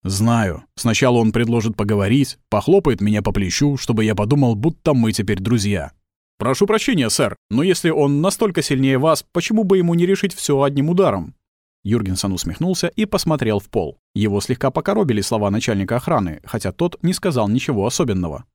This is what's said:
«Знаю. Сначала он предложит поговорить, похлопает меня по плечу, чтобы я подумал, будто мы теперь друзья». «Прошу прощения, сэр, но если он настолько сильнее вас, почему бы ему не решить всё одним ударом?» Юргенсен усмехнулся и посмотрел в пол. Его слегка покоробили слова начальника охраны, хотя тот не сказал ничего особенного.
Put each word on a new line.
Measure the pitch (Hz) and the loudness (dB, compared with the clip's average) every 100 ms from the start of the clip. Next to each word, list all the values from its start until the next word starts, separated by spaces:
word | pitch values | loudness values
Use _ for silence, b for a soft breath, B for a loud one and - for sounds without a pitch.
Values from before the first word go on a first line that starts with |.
«Знаю. | 95 98 113 117 101 78 - - | -4 0 2 2 -2 -6 -14 -6
Сначала | 117 110 131 123 | -2 2 2 4
он | 110 | 2
предложит | 113 117 117 110 110 | 0 0 0 -2 -4
поговорить, | 104 104 98 135 135 - _ | -2 0 2 2 0 -4 _
похлопает | 107 120 196 165 113 | -2 2 2 2 0
меня | 104 104 | 0 0
по | 104 | 0
плечу, | 104 92 - 147 135 | -2 -2 0 0 0
чтобы | - 110 | -2 0
я | 107 104 | 0 0
подумал, | 104 143 127 107 | 0 2 2 2
будто | 143 - - 135 | -2 -2 0 2
мы | 113 | 2
теперь | 104 101 98 | 0 -2 -2
друзья». | 98 117 101 98 69 _ _ _ _ _ | 0 0 0 -2 -6 _ _ _ _ _
«Прошу | 107 131 202 | -4 0 2
прощения, | 214 - 202 117 | 2 2 0 0
сэр, | - 101 - _ | 0 -2 -4 _
но | 110 | 0
если | 175 170 254 | 2 2 0
он | - 139 143 | 2 2 2
настолько | 180 - 220 185 | 0 0 0 0
сильнее | - 131 135 131 | -2 0 2 2
вас, | 156 151 - | 2 0 -2
почему | 175 - 220 | -6 0 0
бы | 196 190 | 2 2
ему | 170 | 2
не | 170 175 | 2 2
решить | 190 196 | 0 -2
всё | - - 139 | -4 -2 2
одним | 139 143 147 | 2 2 0
ударом?» | 175 175 98 80 - _ _ _ _ | 2 2 0 -6 -16 _ _ _ _
Юргенсен | 98 117 95 92 98 | -2 -2 0 -2 -2
усмехнулся | 92 - - 175 185 175 | -4 -6 -4 -2 -2 -2
и | - 220 | -2 -2
посмотрел | 190 - 151 110 101 | 0 0 0 0 -2
в | - | -2
пол. | 113 78 - _ | -4 -4 -10 _
Его | 104 107 101 | -2 0 0
слегка | - 127 - | -2 -2 -2
покоробили | 160 175 214 180 107 | -2 -2 0 0 0
слова | 95 110 104 | 0 -2 0
начальника | 104 123 101 95 120 | 0 0 -2 -2 -4
охраны, | - 147 90 78 | 0 -2 -2 -6
хотя | - 110 95 | -8 -6 -6
тот | - 170 - | -2 -4 0
не | 170 | -2
сказал | 185 185 127 104 | 0 -2 0 2
ничего | 120 - 104 98 | 0 0 -2 -2
особенного. | - 139 92 85 71 - | 0 0 0 -4 -8 -14